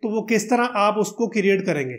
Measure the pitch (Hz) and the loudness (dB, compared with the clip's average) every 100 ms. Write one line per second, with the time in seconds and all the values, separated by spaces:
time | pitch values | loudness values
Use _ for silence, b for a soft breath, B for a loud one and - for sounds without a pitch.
0 | 226 220 214 220 220 240 240 226 202 208 | -4 -4 0 0 2 0 0 2 0 2
1 | 208 - 233 220 196 196 180 151 131 | -2 -2 -2 0 2 2 0 -2 -4